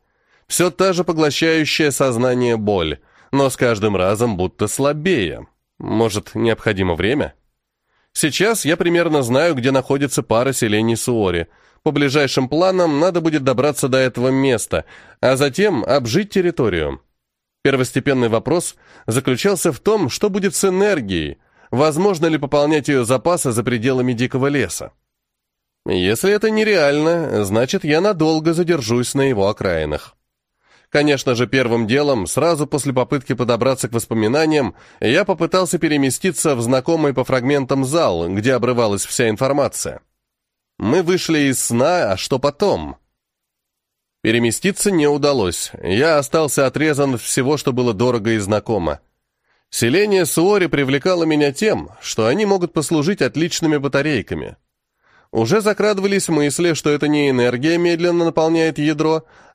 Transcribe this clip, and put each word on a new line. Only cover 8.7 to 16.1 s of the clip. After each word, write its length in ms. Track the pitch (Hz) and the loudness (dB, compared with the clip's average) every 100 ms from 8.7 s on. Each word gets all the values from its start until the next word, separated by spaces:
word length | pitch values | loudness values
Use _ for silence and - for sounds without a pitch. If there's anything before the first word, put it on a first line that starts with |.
| 175 | 0
примерно 460 | 175 170 165 151 | 2 2 2 0
знаю, 320 | 117 131 170 | 2 2 2
где 160 | 135 131 | 0 0
находится 520 | 135 127 139 143 - | 0 0 -2 -2 -2
пара 300 | - 113 135 | 0 0 0
селений 440 | - 110 107 113 110 | 0 0 2 0 0
Суори. 520 | - 117 95 85 - _ _ _ | -2 0 0 -2 -4 _ _ _
По 100 | 156 | -2
ближайшим 560 | 143 143 147 135 143 127 | 0 0 2 0 0 -2
планам 500 | 151 190 185 165 143 | 0 2 2 2 2
надо 220 | 180 170 | 0 0
будет 240 | 165 151 | 0 0
добраться 440 | 131 117 147 135 135 | 0 0 0 0 0
до 100 | 131 | 2
этого 300 | 131 120 131 | 0 0 0
места, 580 | 135 139 110 - 82 - - - - | 2 2 0 -2 -6 -6 -16 -20 -2
а 160 | 123 131 | 0 2
затем 480 | 143 151 208 131 | 0 0 0 0
обжить 460 | 95 139 117 | 0 0 0